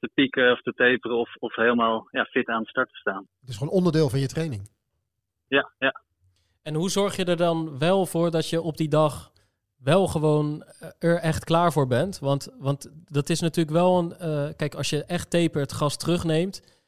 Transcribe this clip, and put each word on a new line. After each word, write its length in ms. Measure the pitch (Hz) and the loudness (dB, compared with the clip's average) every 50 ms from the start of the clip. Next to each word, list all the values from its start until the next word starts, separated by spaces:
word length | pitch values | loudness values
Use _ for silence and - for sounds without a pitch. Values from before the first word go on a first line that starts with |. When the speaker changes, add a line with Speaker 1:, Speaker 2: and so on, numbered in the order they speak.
Speaker 1:
te 100 | - 120 - | -8 -4 0
pieken 380 | - 139 131 - 135 127 123 123 | 0 0 0 2 2 4 4 2
of 80 | - | 2
te 120 | - 127 113 | -2 -6 -2
taperen 440 | - 127 123 127 113 - 113 120 | 2 2 4 2 2 -2 -2 -2
of, 180 | 117 117 - - | -2 -2 -4 -6
of 180 | - - 110 - | -10 -10 -8 -4
helemaal, 540 | - 113 120 120 120 113 113 113 110 107 - | 0 2 2 2 2 2 0 0 -2 -4 -6
ja, 140 | - 131 110 | -4 -4 -4
fit 240 | - - 131 117 - | -2 -2 -2 -2 -2
aan 140 | 113 113 113 | -4 -4 -6
de 60 | - | -4
start 200 | - 131 127 - | -4 -4 -4 -4
te 80 | - | -8
staan. 300 | - - 104 95 98 101 - _ _ | -8 -6 -6 -6 -6 -10 -14 _ _
Speaker 2:
Het 80 | _ - | _ -16
is 80 | 120 | -10
gewoon 160 | 98 127 165 202 | -8 -6 -2 0
onderdeel 360 | 190 180 175 151 156 156 135 | 2 2 2 2 2 2 2
van 100 | 110 139 | 0 -2
je 60 | 139 | -2
training. 420 | 131 - 160 165 160 123 98 98 - _ _ _ _ _ _ _ _ _ _ _ _ _ _ _ | -2 -4 -6 -6 -6 -8 -10 -12 -14 _ _ _ _ _ _ _ _ _ _ _ _ _ _ _
Speaker 1:
Ja, 260 | _ 135 139 - - - _ | _ 0 0 0 -2 -4 _
ja. 240 | 135 135 - - - _ _ _ _ _ _ _ _ _ _ _ _ | -2 -2 -2 -4 -10 _ _ _ _ _ _ _ _ _ _ _ _
Speaker 3:
En 120 | 156 151 | -6 -4
hoe 160 | 156 170 196 | -2 -2 0
zorg 260 | - 196 202 196 - | 0 0 0 0 -2
je 80 | - 190 | -2 -2
er 120 | 175 175 | 0 0
dan 420 | 160 175 170 165 165 160 156 143 127 | 2 2 2 2 0 -2 -6 -4 0
wel 280 | 151 170 190 196 185 | 2 2 4 2 2
voor 240 | - - 170 170 170 | 0 0 0 0 2
dat 180 | 160 160 156 - | 2 0 -2 0
je 120 | - 165 | -2 -2
op 160 | 165 165 143 | -2 -2 -2
die 120 | - 160 151 | -2 -2 2
dag 440 | 143 151 156 147 123 - - - _ _ _ _ _ _ _ _ _ | 4 4 4 2 0 -4 -12 -18 _ _ _ _ _ _ _ _ _
wel 300 | _ 127 131 156 196 190 | _ 0 2 4 4 4
gewoon, 560 | 165 - 165 147 156 151 151 151 147 151 156 - | 2 2 0 2 2 2 2 2 -2 -4 -8 -12
eh, 260 | - - - - 160 - _ | -18 -20 -18 -18 -18 -10 _
er 200 | - 170 170 170 | 0 2 2 2
echt 260 | 165 160 156 - - | 2 0 -2 -2 -2
klaar 280 | - 165 165 175 175 139 | 0 2 4 4 4 2
voor 140 | 156 139 | 2 2
bent? 320 | 123 123 120 160 196 185 - | 2 2 0 0 -2 -4 -4
Want, 360 | 143 139 139 139 - - - 254 | -2 -2 -2 -2 -4 -8 -14 -6
want 320 | 135 135 143 - - - - 156 - - | -4 -4 -4 -4 -8 -14 -20 -20 -16 -6
dat 180 | 147 143 143 - | -4 -4 -2 0
is 120 | 170 - | -2 0
natuurlijk 360 | 175 160 - 180 165 147 151 | 0 0 0 0 0 0 2
wel 220 | 170 180 185 180 180 | 2 4 4 4 4
een, 140 | 170 170 - | 2 -2 -6
eh, 360 | - 180 160 151 147 143 151 160 | -8 -6 -4 -4 -4 -4 -6 -6
kijk, 180 | - 156 147 - | -6 -6 -6 -4
als 160 | - 143 - | -4 -4 -2
je 140 | - 147 - | -2 -4 -4
echt 260 | - 170 156 - - | -4 -6 -6 -4 0
tapert, 420 | - 170 170 160 - 156 143 - - | 2 2 2 2 0 -2 -4 -4 -2
gas 240 | - 151 147 - | -2 0 0 0
terugneemt, 840 | - - 156 170 170 170 165 156 160 175 196 190 - - _ _ _ _ | -2 -2 -2 -2 0 0 0 0 0 0 -2 -4 -10 -18 _ _ _ _